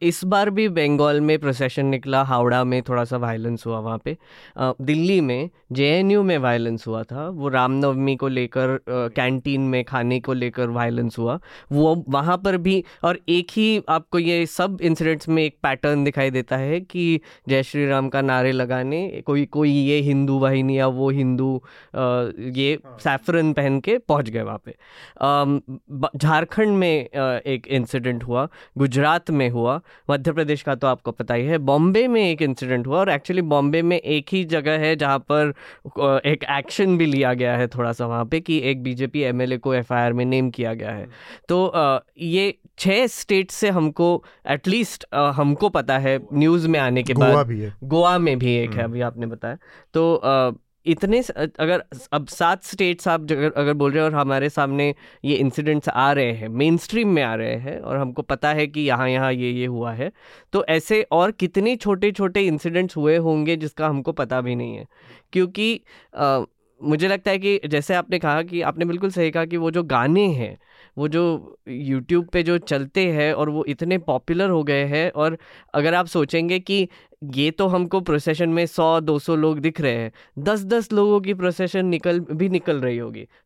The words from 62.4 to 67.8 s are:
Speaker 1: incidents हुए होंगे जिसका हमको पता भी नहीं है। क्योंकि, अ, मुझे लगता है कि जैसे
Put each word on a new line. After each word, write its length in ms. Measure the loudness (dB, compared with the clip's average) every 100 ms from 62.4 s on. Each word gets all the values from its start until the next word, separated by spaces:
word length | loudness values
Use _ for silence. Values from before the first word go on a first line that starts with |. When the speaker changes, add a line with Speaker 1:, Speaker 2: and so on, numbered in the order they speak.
Speaker 1:
incidents 560 | 0 0 -2 -2 -2 0
हुए 200 | 2 2
होंगे 380 | 2 0 0 -2
जिसका 320 | -4 -4 -2
हमको 240 | -2 -4
पता 300 | -4 -2 -2
भी 140 | -2 -4
नहीं 200 | -6 -10
है। 120 | -16 _ -20 -20 _
क्योंकि, 480 | 0 0 0 -2 -2 _ -20 _
अ, 300 | -2 0 0 -2 _ _ -8
मुझे 240 | -2 0 2
लगता 240 | 0 -2
है 80 | -2
कि 220 | 0 0 0
जैसे 280 | -2